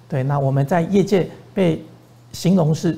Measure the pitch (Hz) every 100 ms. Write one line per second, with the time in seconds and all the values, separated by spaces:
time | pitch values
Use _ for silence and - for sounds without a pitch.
0 | - 143 143 143 139 135 143 180 165 196
1 | 175 196 156 - - - 175 156 - -
2 | - - - - 165 190 151 156 175